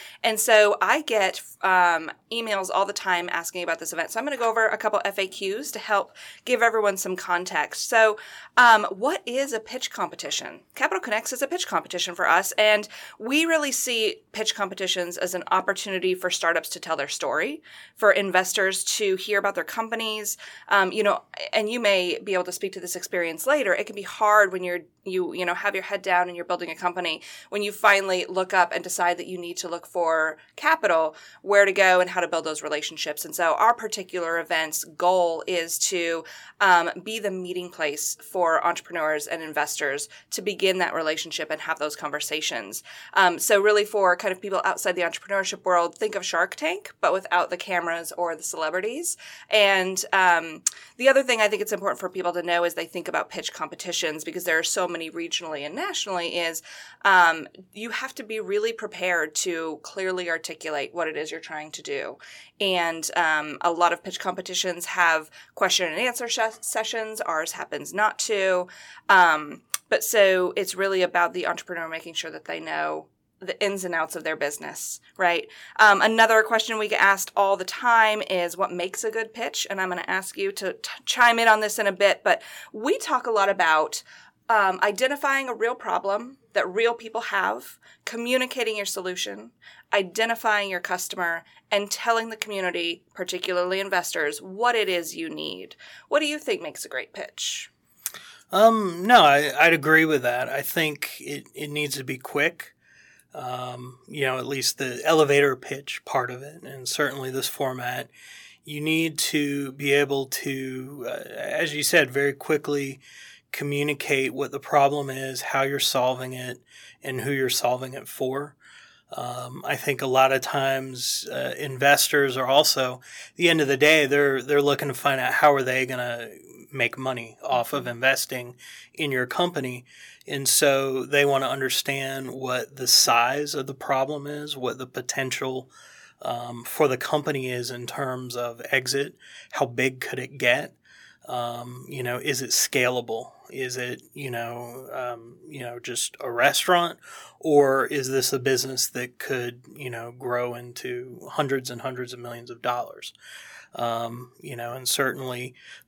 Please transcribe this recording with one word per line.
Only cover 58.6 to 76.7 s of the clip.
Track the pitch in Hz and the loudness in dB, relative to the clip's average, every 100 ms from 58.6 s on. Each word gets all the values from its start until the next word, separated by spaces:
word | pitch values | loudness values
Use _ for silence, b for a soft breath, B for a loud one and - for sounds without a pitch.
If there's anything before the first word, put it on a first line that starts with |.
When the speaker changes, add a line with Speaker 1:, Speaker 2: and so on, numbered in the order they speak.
| 226 | -2
Speaker 1:
prepared | 226 214 - 180 175 156 - | -4 -10 -4 0 0 0 -4
to | 185 165 160 151 | -4 -4 -4 -8
clearly | - 196 185 185 175 | -10 -6 -4 -4 -4
articulate | 165 160 156 160 147 135 | -4 -6 -10 -6 -6 -6
what | 175 160 | -4 -4
it | 147 | -4
is | 156 | -8
you're | 160 | -10
trying | 160 156 156 | -10 -12 -12
to | 156 | -14
do. | 156 139 80 135 B B B - | -8 -6 -8 -12 B B B -4
And, | 196 180 170 165 - - | -2 0 0 -2 -4 -2
um, | 160 156 151 - | 0 0 -4 -4
a | 175 | -2
lot | 170 170 | 2 2
of | 170 | 2
pitch | 190 - | -8 -8
competitions | 190 185 185 180 185 170 - | -8 -8 -8 -4 -4 -6 -6
have | 185 170 160 151 B B - | 2 4 2 -2 B B -2
question | 190 - 170 | 0 2 0
and | 160 | -2
answer | 247 240 240 | -4 -4 -4
sh-, | 240 220 220 | -2 -2 -4
sessions. | - 226 220 233 220 208 | -6 -4 -4 -6 -6 -6
Ours | - 160 165 | -4 -2 -4
happens | - - 147 147 | -8 -8 -8 -6
not | 196 214 - | 0 0 0
to. | - 202 190 180 180 B B B - | -2 0 2 0 -2 B B B 4
Um, | 190 170 156 147 147 - - - | 8 8 6 -2 -12 -10 -8 -2
but | - | -2
so | - 220 196 185 180 - | 2 6 6 6 2 -2
it's | 190 185 | -4 -2
really | 196 190 | 0 2
about | 180 180 170 | 2 2 0
the | 180 - | 0 -4
entrepreneur | 170 - 170 165 | -4 -8 -10 -8
making | 165 170 | -10 -10
sure | 160 160 | -8 -8
that | 156 160 | -12 -10
they | 165 | -10
know | 160 156 156 156 156 _ _ _ | -6 -4 -4 -4 -10 _ _ _
the | 190 - | -10 -4
ins | 202 196 185 | -2 -2 -4
and | 165 | -4
outs | 160 165 | -4 -6
of | |
their | 160 156 | -6 -4
business, | 147 147 151 151 - - b - | -4 -6 -12 -12 -12 -12 b 0
right? | 180 170 - B B B | 0 0 -4 B B B
Um, | 214 196 | 8 8
another | 220 226 226 220 | 6 6 6 6
question | 220 226 220 | 4 0 -2